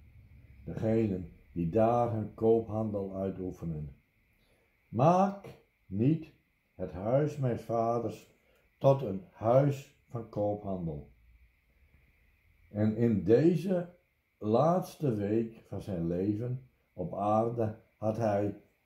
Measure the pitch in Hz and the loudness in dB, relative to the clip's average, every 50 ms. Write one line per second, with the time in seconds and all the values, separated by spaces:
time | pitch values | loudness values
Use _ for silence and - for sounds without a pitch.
0 | - - - - - - - - - - - - - - 85 - 110 110 110 113 | -20 -20 -20 -20 -20 -20 -20 -20 -20 -20 -20 -20 -14 -12 -8 -4 -2 0 0 2
1 | 113 104 92 90 90 - - - - - - 85 85 82 78 110 110 113 120 120 | 0 0 -2 -4 -6 -10 -16 -20 -20 -12 -6 -4 -4 0 2 2 2 4 4 2
2 | 120 113 107 110 107 107 - - 110 113 113 117 - - 104 110 110 110 104 101 | 0 0 -2 -4 -6 -8 -6 0 2 4 4 4 2 -2 -4 -4 -4 -4 -4 -6
3 | 98 95 95 95 98 98 87 92 92 92 90 - 82 82 80 76 76 69 67 _ | -6 -6 -6 -4 -4 -4 -4 -6 -8 -10 -10 -8 -8 -8 -8 -8 -8 -12 -14 _
4 | _ _ _ _ _ _ _ _ _ _ _ _ _ _ _ _ _ - - 107 | _ _ _ _ _ _ _ _ _ _ _ _ _ _ _ _ _ -8 0 2
5 | 135 160 180 185 196 196 190 - - - - - _ _ _ _ _ - 95 101 | 4 6 6 6 4 2 0 -4 -12 -18 -20 -20 _ _ _ _ _ -8 -2 0
6 | 117 143 165 - - - - _ _ _ _ _ _ _ _ - 92 90 87 90 | 2 2 2 0 -2 -10 -20 _ _ _ _ _ _ _ _ -10 -10 -10 -8 -6
7 | 98 110 127 143 151 143 - 143 135 123 113 - - - 120 117 113 117 117 120 | -4 0 0 2 0 0 -2 -2 -2 -2 -2 -4 -4 -4 -2 -2 0 0 0 -2
8 | 113 - - - - - _ _ _ _ _ _ _ _ _ - - 139 135 135 | -2 -6 -8 -10 -16 -20 _ _ _ _ _ _ _ _ _ 0 4 4 4 4
9 | - 104 95 95 - - - - 104 113 123 135 147 143 135 - - - _ _ | 0 -6 -6 -8 -10 -14 -12 -4 2 4 6 6 6 4 0 -2 -8 -18 _ _
10 | _ _ - 117 107 107 - 110 104 104 104 104 104 101 95 92 85 82 73 71 | _ _ -12 -12 -12 -8 -6 -4 -2 -2 -2 -4 -6 -6 -6 -6 -6 -6 -8 -8
11 | - - - _ _ _ - _ _ _ _ _ _ _ _ _ _ _ _ _ | -12 -16 -20 _ _ _ -20 _ _ _ _ _ _ _ _ _ _ _ _ _
12 | _ _ _ _ _ _ _ _ _ _ _ _ _ _ - 104 107 110 107 113 | _ _ _ _ _ _ _ _ _ _ _ _ _ _ -2 0 0 2 2 4
13 | 120 117 110 92 85 95 110 127 151 170 180 156 156 196 185 175 175 - - _ | 4 4 4 4 4 6 6 8 8 6 4 4 0 0 -2 -2 -2 -4 -12 _
14 | _ _ _ _ _ _ _ - 104 107 110 120 143 165 175 185 165 - - - | _ _ _ _ _ _ _ -8 -2 2 2 4 4 4 2 2 0 -4 -8 -4
15 | 156 135 110 104 101 101 110 117 113 113 - - - - 101 95 90 104 95 85 | -2 -2 -2 -2 -2 0 0 0 -2 -2 -6 -16 -18 -12 -12 -10 -8 -6 -4 -4
16 | 82 82 85 90 95 104 104 107 123 123 127 131 - - _ _ _ _ _ - | -2 -2 -2 -2 0 -2 -2 -2 -4 -6 -6 -8 -10 -14 _ _ _ _ _ -10
17 | 87 82 92 95 101 104 107 110 113 117 120 117 110 104 104 - - _ _ - | -8 -8 -6 -4 0 2 2 2 2 0 0 -2 -2 -4 -4 -8 -16 _ _ -6
18 | 110 110 107 113 120 107 101 101 104 104 98 - - _ _ _ _ | -4 -4 -2 0 0 0 0 0 0 -2 -4 -6 -14 _ _ _ _